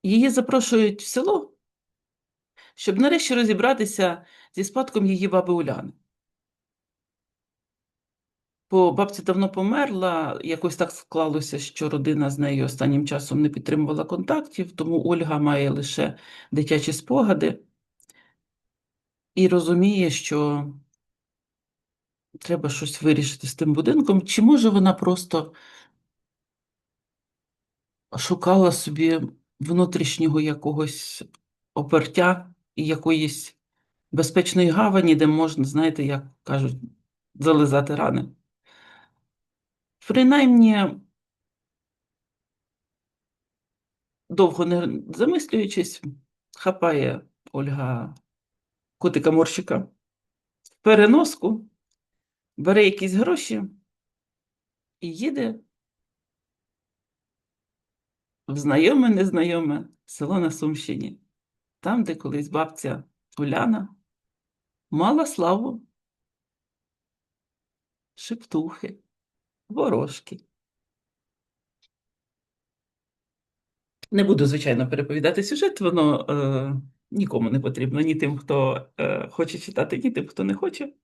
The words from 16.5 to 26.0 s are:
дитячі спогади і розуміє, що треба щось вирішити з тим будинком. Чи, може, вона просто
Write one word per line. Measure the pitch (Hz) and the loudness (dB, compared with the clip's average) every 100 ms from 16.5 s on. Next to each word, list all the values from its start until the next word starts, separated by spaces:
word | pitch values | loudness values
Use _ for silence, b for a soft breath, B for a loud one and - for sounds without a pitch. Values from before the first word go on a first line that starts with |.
дитячі | 143 147 151 151 | -4 0 0 0
спогади | 147 - 262 220 165 156 - _ _ _ _ _ b b b _ _ _ _ _ _ _ _ _ | -6 -2 0 2 2 0 -4 _ _ _ _ _ b b b _ _ _ _ _ _ _ _ _
і | - 185 | 2 4
розуміє, | 180 165 175 196 202 170 | 4 2 4 4 2 0
що | 135 - 151 147 147 143 139 _ _ _ _ _ _ _ _ _ _ _ _ _ _ _ - | -2 -4 -2 0 -2 -6 -12 _ _ _ _ _ _ _ _ _ _ _ _ _ _ _ -18
треба | - 170 143 | -6 -4 -4
щось | 127 151 - | -6 -8 -2
вирішити | 151 151 143 - 135 | 2 2 0 -6 -12
з | |
тим | - 156 | -4 0
будинком. | 151 156 302 285 196 | 2 2 2 4 2
Чи, | - - | 2 4
може, | 226 294 226 | 6 6 6
вона | 202 190 | 4 4
просто | 185 180 180 - 165 156 b b b b _ | 2 0 -2 -2 -4 -4 b b b b _